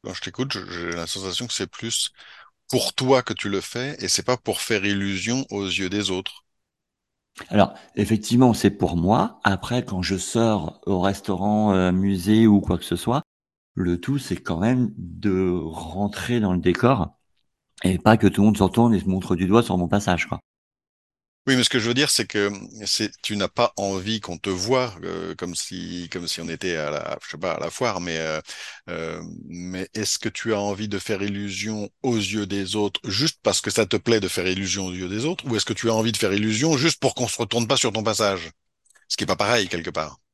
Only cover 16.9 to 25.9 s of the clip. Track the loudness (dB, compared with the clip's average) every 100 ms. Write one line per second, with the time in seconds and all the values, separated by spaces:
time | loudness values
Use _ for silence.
16.9 | 4 0 _ _ _ _ _ _ -2 0
17.9 | 4 6 8 6 6 4 6 4 6 4
18.9 | 4 2 -2 0 0 4 4 4 0 2
19.9 | 0 2 -2 -2 -8 _ _ _ _ _
20.9 | _ _ _ _ _ 0 2 2 2 0
21.9 | 2 2 0 0 0 -2 -4 -14 -12 -4
22.9 | -2 -2 -4 -6 -2 -2 0 0 0 -4
23.9 | -4 -4 -6 -6 -8 -4 -4 0 0 0
24.9 | -6 -10 -8 -8 -8 -8 -8 -8 -10 -8